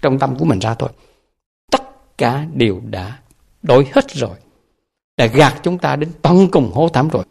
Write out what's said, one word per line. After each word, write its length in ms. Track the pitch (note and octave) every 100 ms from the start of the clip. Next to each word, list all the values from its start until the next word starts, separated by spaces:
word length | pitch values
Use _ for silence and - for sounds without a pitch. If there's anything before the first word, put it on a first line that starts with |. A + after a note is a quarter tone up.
trong 180 | D3 C3+
tâm 160 | C3+ C3
của 60 | E3
mình 140 | F#2+
ra 140 | G#2+
thôi. 160 | A#2 - - _ _ _ _ _ _ _
Tất 460 | - - - _ _
cả 280 | B2 C3+ D#3
đều 280 | C#3 A#2 F#2 A2
đã 280 | F#2+ G2 A#2+ _ _ _ _
đổi 260 | - B2 C#3
hết 180 | - -
rồi, 240 | D3 A2+ F2+ _ _ _ _ _ _ _ -
đã 80 | A#2
gạt 280 | B2 C#3+ -
chúng 140 | E3+ F3+
ta 180 | D3+ C#3
đến 140 | D#3 E3
tận 260 | - F3+ F#3+
cùng 200 | F3+ A#2
hố 160 | F2 E3
thẳm 200 | D#3+ D3+
rồi. 140 | A#2+ F2+